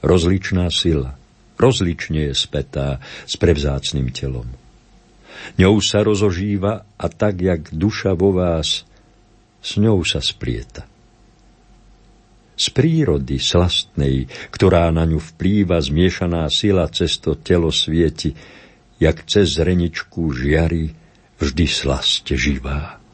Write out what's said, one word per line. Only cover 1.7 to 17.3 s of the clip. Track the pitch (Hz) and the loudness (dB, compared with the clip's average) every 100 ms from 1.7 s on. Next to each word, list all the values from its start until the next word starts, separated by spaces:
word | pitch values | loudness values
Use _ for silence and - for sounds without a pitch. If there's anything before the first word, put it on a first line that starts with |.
| 123 90 85 - 78 73 | 4 0 -2 -4 -2 -2
je | |
spätá | 67 - 71 67 69 69 69 - - - | -2 -4 -4 -6 -4 -4 -4 -8 -18 -12
s | - | 0
prevzácnym | 76 71 71 69 - 71 64 | 2 2 0 -2 -4 -4 -4
telom. | 62 67 64 58 62 - _ _ _ _ _ - - - - | -4 -6 -6 -10 -14 -20 _ _ _ _ _ -20 -20 -12 2
Ňou | 92 107 | 4 4
sa | 101 104 | 2 0
rozožíva | 107 104 104 85 101 101 98 107 - _ | 2 2 0 0 -2 -2 -2 -4 -12 _
a | 85 | -8
tak, | - 120 95 | -2 -2 0
jak | 92 85 76 | 0 -2 -4
duša | 80 98 - 98 90 | -2 -2 0 -2 2
vo | 98 90 | 2 2
vás, | 90 82 82 - - - _ _ _ _ _ _ | 0 0 -2 -6 -8 -20 _ _ _ _ _ _
s | - - | -8 0
ňou | 107 101 80 | 2 2 0
sa | - | -2
splieta. | - - - 57 53 - - _ _ _ _ _ _ _ _ - - _ _ _ _ _ _ - | -4 -6 -6 -6 -8 -18 -20 _ _ _ _ _ _ _ _ -20 -20 _ _ _ _ _ _ -8
Z | - | -4
prírody | - 143 160 143 73 65 67 | 0 2 2 0 0 -2 -4
slastnej, | - 87 90 - - - 69 65 64 - - | 0 2 2 0 -4 -2 0 0 -4 -10 -16
ktorá | - 95 87 82 | 2 4 4 4
na | 82 | 2
ňu | 82 78 | 2 0
vplýva, | - - 90 104 92 87 | -4 -4 0 2 2 0
zmiešaná | 67 73 90 - 90 85 78 | 0 2 2 2 -2 -2 0
sila | 76 104 95 82 | 0 2 2 0
cez | - 85 - | -2 -2 -2
to | - | -4